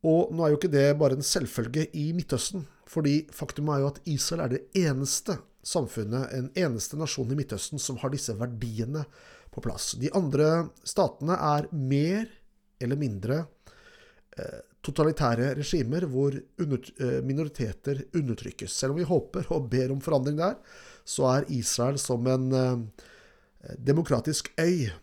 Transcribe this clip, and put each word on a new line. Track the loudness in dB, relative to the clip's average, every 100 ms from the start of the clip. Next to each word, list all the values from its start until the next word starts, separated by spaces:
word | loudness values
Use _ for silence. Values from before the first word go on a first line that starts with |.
Og | 6 4 4
nå | 2
er | 4
jo | 4
ikke | 4
det | 6 6 6
bare | 4 2
en | 0
selvfølge | 0 0 -4 -2 -2 -2
i | -2 -2
Midtøsten, | -2 -2 -2 -2 -6 -10 _ -6
fordi | 0 2 2 0
faktum | -10 -10 -4 0
er | 2
jo | 0
at | -2 -4
Israel | -2 -2 -2
er | -2
det | -2 -2 0
eneste | 2 2 0 -2 -4 -6 -8 _ -4
samfunnet, | -2 -2 -4 -2 -2 -2
en | -4 -4 0
eneste | 0 0 -4 -4
nasjon | -4 -2 -2
i | -2
Midtøsten | -2 -6 -6 -6
som | -6 -4
har | -4
disse | -4 -4 -4
verdiene | -4 -4 -6 -4 -4 -4 -6 -12 -20 -20 -16
på | -8
plass. | -6 -4 -6 -4
De | 0 0
andre | 2 4 4 4 0 -8 -4
statene | 2 0 0 -2 0
er | 2 2 0
mer | -4 2 2 4 0 -2 -10 -20 _ _ _
eller | -2 0
mindre, | -2 -2 -2 -2 -4 _ -20 -20 -20 -20 -20 _ _ -12
eh, | -12 -12 -18 _
totalitære | -6 2 2 4 2 2 0 -2
regimer | -2 0 0 0 0
hvor | 2 0 0 -10 -6
under-, | -2 -2 -4 -4
eh, | -2 0 0
minoriteter | -2 -4 -4 -6 -4 -4 -6 -2
undertrykkes. | -2 -2 -4 -6 -10 -8
Selv | -4 -2
om | 0
vi | 2
håper | 2 2 -6 -2
og | -2 0
ber | 0 0
om | -2
forandring | 2 2 2 0
der, | 0 -2 -14 -20 -20 -20
så | -8 0 4
er | 4 2
Israel | -2 0 0 0 0
som | -2 0 2
en, | 2 2
eh, | 2 2 0 -4 -12 -20 -20 -20 _ _ _ -14 -4
demokratisk | 2 2 4 0 0 -4 -4 0
øy | 2 2 0 -4